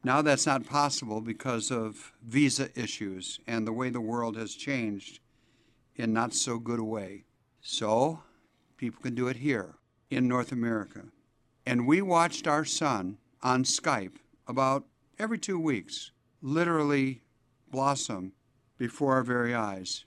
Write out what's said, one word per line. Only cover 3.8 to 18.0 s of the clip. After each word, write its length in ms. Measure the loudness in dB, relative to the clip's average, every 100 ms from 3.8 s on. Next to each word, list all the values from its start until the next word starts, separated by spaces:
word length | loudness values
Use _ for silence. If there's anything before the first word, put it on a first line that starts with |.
| -2
the 120 | -2
world 340 | -2 0 -2 -4
has 200 | -8 -8
changed 640 | -4 -2 0 -4 -10 -20 _ _ _ _ _ _ _ -6
in 160 | 0
not 220 | 0 0
so 260 | 0 -2 -2
good 200 | -2 -4
a 40 |
way. 400 | -2 -6 -8 -14 _ _ _ _
So 600 | -8 -4 2 4 4 0 -14 _ _ _ _ _
people 260 | -8 -4
can 140 | -6 0
do 140 | -2
it 80 | 0
here 380 | 0 0 -2 -12 _ _ _
in 180 | 2 2
North 240 | 2 0
America. 540 | -2 -2 -2 -4 -12 -20 _ _ _ _ _ 0
And 220 | 2 6
we 140 | 4
watched 460 | 6 4 4 0 0
our 180 | 0 0
son 540 | 0 0 0 -2 -8 _ _
on 220 | 2 2
Skype 540 | 2 0 0 -2 -4 -14 _ _ -6
about 400 | 0 2 0 -4 _ _ _
every 200 | -4 -2
two 220 | -2 0
weeks 520 | 2 0 -2 -12 -12 _ _ _
literally 800 | -2 2 4 4 4 2 2 -2 _ _ _ _ _
blossom 640 | 0 2 2